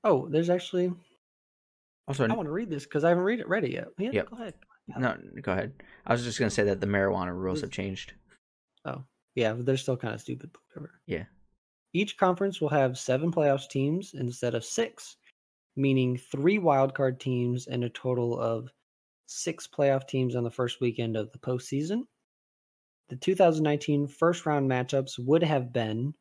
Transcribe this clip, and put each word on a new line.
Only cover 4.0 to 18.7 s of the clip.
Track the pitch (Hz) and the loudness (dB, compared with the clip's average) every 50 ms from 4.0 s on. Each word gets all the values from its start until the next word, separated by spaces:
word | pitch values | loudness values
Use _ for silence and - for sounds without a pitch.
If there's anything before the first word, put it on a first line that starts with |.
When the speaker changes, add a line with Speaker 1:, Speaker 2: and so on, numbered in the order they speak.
| 196 247 | -4 -2
Speaker 2:
Yep. | - 101 - - | 0 -2 -2 -2
Speaker 1:
go | 226 | -10
ahead. | 240 226 196 - _ - _ _ _ _ - - | -14 -14 -14 -14 _ -20 _ _ _ _ -12 -6
Speaker 2:
No, | 123 127 120 - - 50 - - - | -4 -2 -2 -4 -4 -10 -16 -16 -8
go | - - | -4 -2
ahead. | 92 95 - - - - - - - - _ | 0 0 -2 -4 -8 -14 -20 -20 -20 -16 _
I | - 117 | 0 0
was | 117 120 | 0 0
just | 120 110 - | -4 -2 0
gonna | 123 107 | 0 0
say | - - 104 | 2 2 2
that | 101 98 95 | 2 2 2
the | 101 | 0
marijuana | 101 101 98 98 98 92 95 90 90 87 | 0 2 2 2 2 2 0 -2 -4 -4
rules | 90 95 92 92 78 | -4 -2 -2 -2 -2
Speaker 1:
This | |
Speaker 2:
have | - 98 | -4 -6
changed. | - - 95 98 95 95 - - - - _ _ - _ _ _ _ _ _ _ _ _ _ | -6 -6 -6 -4 -6 -8 -10 -16 -18 -20 _ _ -20 _ _ _ _ _ _ _ _ _ _
Speaker 1:
Oh, | 139 131 135 131 _ _ _ _ _ _ | -10 -10 -10 -12 _ _ _ _ _ _
yeah, | 127 117 107 | 2 2 2
but | 110 120 120 | 2 0 0
they're | 131 131 | 0 0
still | 131 - - 127 123 | 0 0 -2 -2 -2
kinda | - 113 110 113 | -2 -6 -6 -6
stupid, | - - 123 127 - - | -8 -10 -10 -10 -10 -18
but | - - _ _ | -20 -20 _ _
whatever. | _ - 147 - - _ _ | _ -16 -16 -16 -18 _ _
Speaker 2:
Yeah. | - - 78 - - _ _ _ _ _ _ _ _ _ _ _ _ | -6 -6 -6 -6 -10 _ _ _ _ _ _ _ _ _ _ _ _
Speaker 1:
Each | - 170 208 202 - | -2 0 0 0 0
conference | - 202 185 180 175 196 196 190 - | 2 2 2 4 2 0 -2 0 -2
will | 160 143 | -2 2
have | 147 147 135 127 127 127 | 4 4 4 2 0 -4
seven | - - 127 131 156 175 | -2 0 0 0 0 0
playoffs | 170 165 151 143 139 139 135 - | 0 2 4 4 2 2 -2 -4
teams | - 139 135 143 160 185 196 - - | -2 0 0 0 0 -2 -4 -8 -8
instead | 139 131 120 120 - - 120 117 | -6 -6 -6 -4 -4 -4 -2 -2
of | 117 - | -2 -4
six, | - - - 233 226 - - - - - _ _ - _ _ _ _ _ _ _ _ _ | -4 -2 -2 -2 -4 -4 -14 -18 -18 -18 _ _ -20 _ _ _ _ _ _ _ _ _
meaning | 139 139 139 135 131 127 123 123 | 0 2 2 4 4 2 2 0
three | 123 - - - 139 139 175 202 214 | -4 -6 -8 -6 2 2 2 2 4
wildcard | 180 160 143 135 135 135 135 - 139 131 127 127 | 4 4 4 4 4 2 2 0 0 0 0 -2
teams | - 131 127 123 123 123 123 123 127 | -4 -2 0 0 0 0 -2 -4 -4
and | 135 127 123 120 | -4 -4 -4 -4
a | 117 | -4
total | - - - 127 127 123 120 120 117 117 | -6 -4 -2 -2 0 0 0 0 -2 -2
of | 117 113 113 113 117 127 | -2 -2 -2 -4 -6 -12